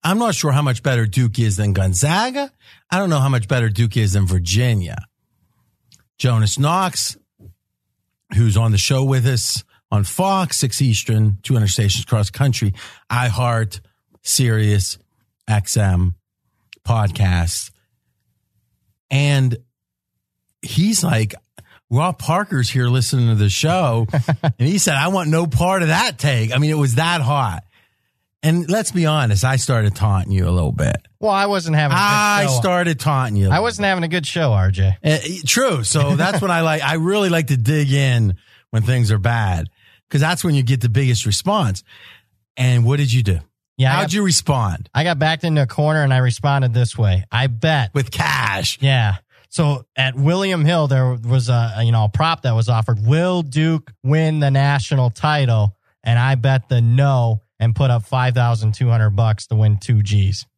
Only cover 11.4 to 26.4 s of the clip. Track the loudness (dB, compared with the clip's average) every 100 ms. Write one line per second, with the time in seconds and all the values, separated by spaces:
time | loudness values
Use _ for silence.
11.4 | -2 0 0 0 0 0 -2 -2 -2 -2
12.4 | -2 0 -2 -4 -12 -20 _ -2 -2 -2
13.4 | -2 -2 -4 -8 _ _ _ _ -6 0
14.4 | 2 2 2 2 0 -6 _ _ _ _
15.4 | -2 -2 0 0 2 2 0 -2 _ _
16.4 | _ _ _ -16 -2 0 0 0 0 2
17.4 | -2 -4 -10 _ _ _ _ _ _ _
18.4 | _ _ _ _ _ _ _ 0 2 2
19.4 | 0 -2 _ _ _ _ _ _ _ _
20.4 | _ _ -6 -2 0 0 0 0 -2 -6
21.4 | _ -20 -20 -20 _ -2 0 -4 -2 -2
22.4 | -2 -2 -2 0 0 0 0 0 2 2
23.4 | 0 0 0 0 0 0 -2 -2 -2 -2
24.4 | -2 0 0 0 0 0 0 0 0 0
25.4 | 0 0 0 0 0 0 0 -2 -2 0